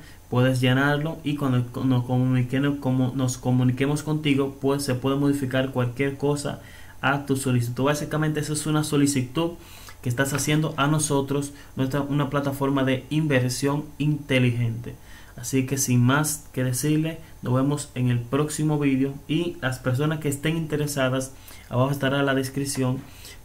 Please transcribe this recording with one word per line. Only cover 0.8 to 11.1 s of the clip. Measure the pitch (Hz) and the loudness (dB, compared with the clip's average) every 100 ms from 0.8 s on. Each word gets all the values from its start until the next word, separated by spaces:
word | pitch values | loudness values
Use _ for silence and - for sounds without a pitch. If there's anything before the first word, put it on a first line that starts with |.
| 143 147 156 160 | 4 2 -2 -4
y | 139 147 | -4 -2
cuando | 139 127 120 - | 0 2 0 -2
nos | 131 127 120 | 2 2 2
comuniquemos, | 127 127 127 123 131 143 143 | 2 2 2 2 0 0 0
como | 135 131 127 | 0 0 0
nos | 123 127 120 | 0 -2 -2
comuniquemos | 127 127 127 123 135 147 | 0 4 4 2 0 0
contigo, | 151 151 151 135 139 - | -2 0 2 2 2 0
pues | 135 139 | 0 0
se | 139 127 | 0 -2
puede | 135 139 | 0 2
modificar | 143 139 127 131 135 | 2 2 0 0 0
cualquier | 131 120 - 139 139 | 0 -2 0 -2 0
cosa | 143 147 139 - - - - - | -2 -2 -4 -8 -12 -18 -18 -4
a | 131 143 143 | 0 0 0
tu | 131 | 0
solicitud. | 131 123 120 123 | 2 2 0 0
Básicamente | 135 147 156 151 156 151 | 0 0 -2 -2 0 0
eso | 151 | -2
es | 151 160 | -4 0
una | 151 | 0
solicitud | 151 147 139 139 123 160 170 170 - - - - | 2 2 2 2 -2 -2 -2 -4 -14 -18 -18 -8
que | 123 | -4
estás | 120 139 | -2 -2
haciendo | 143 - 151 156 - | -2 0 2 0 0
a | 143 | 2
nosotros, | 156 147 | 2 2